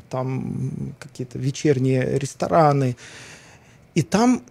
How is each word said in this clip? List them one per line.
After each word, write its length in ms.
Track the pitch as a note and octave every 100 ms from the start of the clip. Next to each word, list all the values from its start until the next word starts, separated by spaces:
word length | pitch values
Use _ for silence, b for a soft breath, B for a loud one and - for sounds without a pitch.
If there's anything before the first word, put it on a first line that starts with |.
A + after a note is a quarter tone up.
| -
там 840 | B2+ C3 C3 - - C3 - C3+ C#3
какие-то 400 | - - B2+ B2+
вечерние 800 | C3 C3+ D#3 B2+ C3 C3 B2+ C#3
рестораны. 800 | C#3 - - F3 D3+ C#3+ C3 A#2+ B B B B B B B B _
И 80 | -
там 400 | - F#3+ A#3+ B3+ -